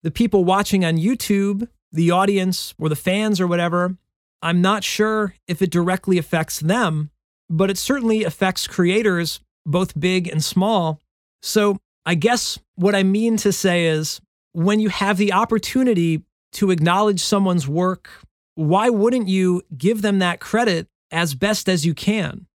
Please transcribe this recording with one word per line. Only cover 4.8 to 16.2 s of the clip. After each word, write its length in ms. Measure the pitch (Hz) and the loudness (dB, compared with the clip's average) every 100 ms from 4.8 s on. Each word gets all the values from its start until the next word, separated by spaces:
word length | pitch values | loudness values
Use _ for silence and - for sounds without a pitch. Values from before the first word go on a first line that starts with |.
sure 500 | - - 214 220 208 - - | -4 -2 0 0 -4 -8 -10
if 140 | 175 | -4
it 100 | 185 | 0
directly 460 | 175 175 185 - 180 | 0 0 -2 0 0
affects 400 | 151 165 160 - | 0 -4 -2 -4
them, 500 | 156 226 196 156 151 _ _ _ _ | 0 0 0 -2 -6 _ _ _ _
but 220 | 160 190 | 0 0
it 60 | 190 | -2
certainly 460 | - 277 226 220 | -2 0 0 0
affects 440 | 170 - 190 180 - | -2 -2 -2 -2 -6
creators, 720 | - 175 202 214 175 160 - _ _ | 0 2 2 2 0 -2 -8 _ _
both 340 | 160 175 170 151 | -4 -2 -2 -2
big 280 | 180 185 170 | 0 0 -2
and 160 | 156 | -4
small. 580 | - 185 196 214 160 151 _ _ _ _ | -2 -2 0 0 -2 -6 _ _ _ _
So 360 | - 214 208 196 _ _ | -2 0 0 -2 _ _
I 100 | 160 | -2
guess 440 | 175 214 240 - - _ | 0 2 0 -2 -10 _
what 180 | - 190 | -2 0
I 80 | 202 | 2
mean 340 | 190 202 226 220 | 2 2 0 0
to 140 | 208 | 0
say 360 | 185 196 175 165 | 0 0 2 0
is, 340 | 156 156 - _ _ _ | 0 -4 -10 _ _ _
when 280 | 170 180 214 | -2 0 2
you 100 | 214 | 0
have 280 | - 196 196 | 0 0 2
the 160 | 208 | 2
opportunity 920 | 185 226 226 - 254 254 190 170 160 | 2 2 -2 -2 0 2 2 2 -2